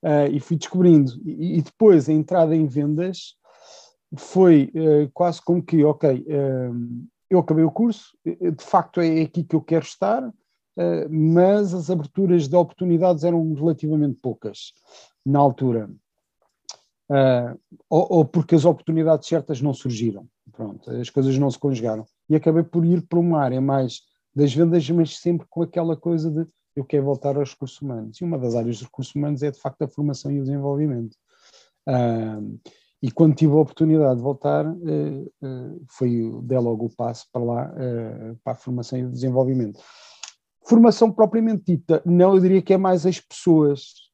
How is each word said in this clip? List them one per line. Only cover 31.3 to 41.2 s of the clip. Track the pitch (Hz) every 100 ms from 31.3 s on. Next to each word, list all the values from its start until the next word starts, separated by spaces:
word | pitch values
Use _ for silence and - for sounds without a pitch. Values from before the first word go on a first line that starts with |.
| _ _ _ _ _ -
Ah, | 127 120 113 110 107 104 110 - _ _ _
e | 120
quando | - 160 143
tive | 156
a | 147
oportunidade | 143 - 160 156 143 123
de |
voltar, | 127 131 143 147 151
eh, | 175 170 151 151 139 - _
eh, | 139 127 127 180 135
foi, | - 123 120 113 117
dei | 123 127
logo | 120 110 117
o | _
passo | 117 113 -
para | 123
lá, | 120 120 139 -
eh, | 127 117 113 113 110 117
para | -
a | 127
formação | - 123 117 131
e |
o | 127
desenvolvimento. | 123 131 127 131 131 110 104 - - - _ - _ _ _
Formação | - 233 233 - 226
propriamente | 214